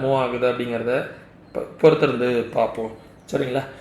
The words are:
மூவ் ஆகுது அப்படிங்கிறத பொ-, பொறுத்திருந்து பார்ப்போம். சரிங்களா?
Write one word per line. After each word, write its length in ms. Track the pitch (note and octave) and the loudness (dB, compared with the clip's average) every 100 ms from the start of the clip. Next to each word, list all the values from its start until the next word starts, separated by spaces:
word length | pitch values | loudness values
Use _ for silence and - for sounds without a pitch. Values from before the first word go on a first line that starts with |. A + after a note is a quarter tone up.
மூவ் 120 | C3 C3+ | 2 2
ஆகுது 360 | B2 A#2+ B2 | 0 0 0
அப்படிங்கிறத 560 | A#2+ A#2+ A2+ A#2+ C3+ - - - - - | 0 -4 -4 -2 -2 -4 -12 -20 -20 -12
பொ-, 140 | - - - | -8 -8 4
பொறுத்திருந்து 680 | D#3+ D3+ C#3+ A#2+ B2 A#2+ - | 6 6 2 2 0 0 0
பார்ப்போம். 460 | A#2+ A2 A2+ A2 - - - - | 0 0 -2 -8 -10 -20 -20 -6
சரிங்களா? 320 | C#3 C3 C3 - - | -4 -2 -4 -4 -10